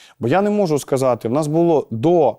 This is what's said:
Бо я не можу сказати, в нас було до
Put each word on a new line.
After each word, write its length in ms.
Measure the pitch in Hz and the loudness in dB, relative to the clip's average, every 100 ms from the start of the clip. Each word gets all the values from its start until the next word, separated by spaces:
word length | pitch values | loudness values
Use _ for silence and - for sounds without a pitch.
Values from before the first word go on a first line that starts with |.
| - - | -20 -8
Бо 80 | 113 | -2
я 140 | 175 | 0
не 80 | 208 | 0
можу 280 | 208 185 147 | 0 0 -2
сказати, 500 | - 135 131 117 113 | -2 -2 0 -2 -2
в 40 | |
нас 140 | 135 151 | -4 -2
було 400 | 156 170 151 - | 0 2 0 -2
до 460 | 113 147 175 131 | -4 0 2 2